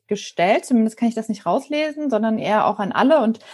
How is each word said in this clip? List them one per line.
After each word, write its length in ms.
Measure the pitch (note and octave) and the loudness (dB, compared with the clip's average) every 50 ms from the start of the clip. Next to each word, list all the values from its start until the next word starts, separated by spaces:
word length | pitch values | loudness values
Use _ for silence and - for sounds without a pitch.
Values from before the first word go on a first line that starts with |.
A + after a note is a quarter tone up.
| _ | _
gestellt, 580 | - G#3 G3+ - - - - A3+ C#4 E4 F4 - | -6 -6 -6 -8 -10 -2 0 2 2 2 0 0
zumindest 320 | - C4 A3+ A3 A3 - | 2 2 2 2 2 0
kann 120 | - A#3 A#3 | -2 -2 -2
ich 60 | A#3 | -2
das 140 | A3+ A3 - | -2 -6 -6
nicht 160 | G#3 - - | -8 -6 -2
rauslesen, 640 | E3+ F3+ C4+ C4+ - D4 D4 D#4 D#4 D4 D4+ D4+ C#4 | -2 -2 -2 -2 -4 -4 -4 -4 -4 -4 -4 -4 -2
sondern 300 | A#3 G#3 A3 A3+ A3 G#3+ | -2 0 0 0 -2 -2
eher 260 | - F#3 G#3 G#3+ - | -2 0 0 2 2
auch 140 | G#3+ G#3 - | 0 0 -2
an 120 | G3+ F#3 | -4 -4
alle 300 | - - G#3+ C4+ D#4+ D4+ | 0 0 2 4 4 4
und 180 | A3+ A3+ A3 - - - | 2 2 0 -2 -6 -20